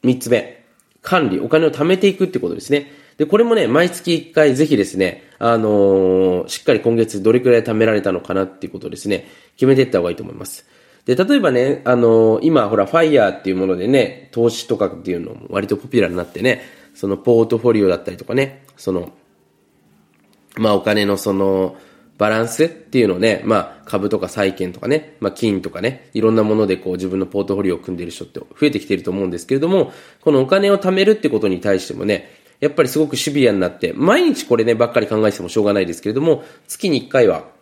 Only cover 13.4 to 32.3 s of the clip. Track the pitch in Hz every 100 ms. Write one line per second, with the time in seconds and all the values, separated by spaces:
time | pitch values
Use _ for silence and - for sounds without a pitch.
13.4 | 98 92 95 90 101 135 110 - - -
14.4 | 117 117 - 113 98 85 85 87 85 -
15.4 | - 98 101 101 131 123 92 87 85 -
16.4 | 120 117 - - - - 98 98 - 117
17.4 | 113 117 120 110 98 87 - 90 - 123
18.4 | 135 - _ _ - 90 87 _ _ _
19.4 | _ _ _ _ _ _ _ _ _ _
20.4 | _ - 110 101 - 107 101 98 104 98
21.4 | 98 95 95 - - _ _ _ 104 110
22.4 | 117 - 165 - - 131 107 90 110 98
23.4 | - 107 - - - 104 101 104 92 -
24.4 | 98 92 90 90 - 151 151 - 101 -
25.4 | 113 98 85 92 110 135 - - 110 113
26.4 | 107 107 104 92 92 87 92 95 90 101
27.4 | 95 98 98 85 - 87 87 - 82 -
28.4 | - - 151 104 - 92 - 95 95 87
29.4 | - 135 160 190 139 - - _ - 139
30.4 | 135 190 202 196 185 190 196 214 147 110
31.4 | 104 90 104 95 - 90 95 101 -